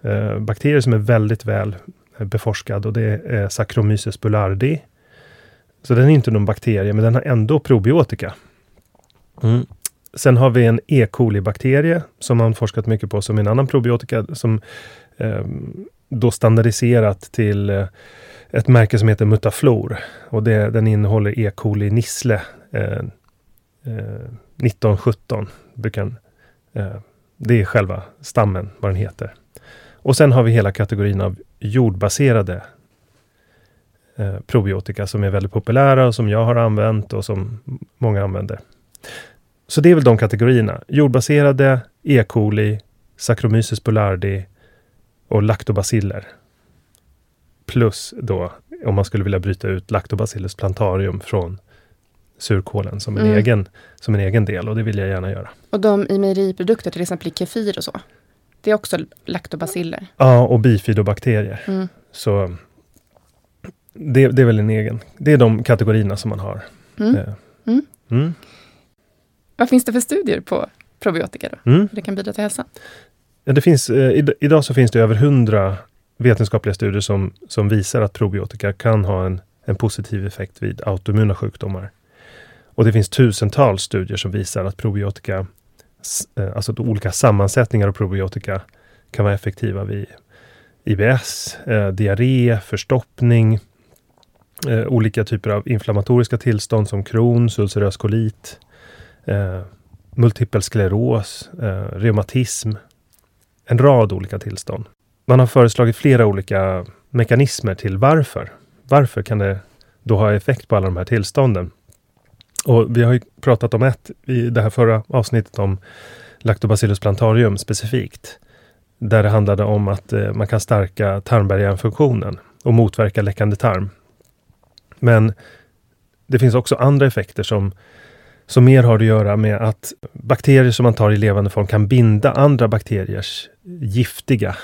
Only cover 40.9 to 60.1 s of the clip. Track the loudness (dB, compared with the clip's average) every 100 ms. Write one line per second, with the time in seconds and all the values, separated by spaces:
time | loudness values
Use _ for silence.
40.9 | 2 2 2 2 2 4 4 4 2 -2
41.9 | _ 2 2 2 0 0 0 -2 -4 -8
42.9 | _ _ _ -4 -2 2 0 0 -4 -2
43.9 | 0 0 -2 -4 -6 -8 _ _ _ _
44.9 | _ _ _ _ 0 0 0 -2 -4 -2
45.9 | -2 -2 -6 -14 -20 _ _ _ _ _
46.9 | _ _ _ _ _ _ _ -6 0 0
47.9 | -2 -12 -12 -6 -6 -6 -12 _ -10 -4
48.9 | -2 -2 -4 -2 -2 -4 -6 -6 -8 -6
49.9 | -6 -4 -6 -6 -8 -12 -6 -6 -2 -2
50.9 | -2 -4 -6 -6 -6 -6 -10 _ _ _
51.9 | _ _ _ _ _ -4 -2 -2 -6 -6
52.9 | -8 -8 -2 2 2 2 0 -2 _ -20
53.9 | _ -4 -2 0 0 0 -4 -6 -4 -4
54.9 | -4 -4 -6 -6 -10 -12 -20 _ -2 0
55.9 | 0 0 -2 -2 -2 -2 -4 -2 -2 -4
56.9 | -8 -8 -8 -10 -8 -8 -6 -6 -6 -10
57.9 | -14 -18 _ _ _ _ _ -2 -2 -2
58.9 | -8 -8 _ -12 -12 -10 -10 -8 -8 -8
59.9 | -10 -16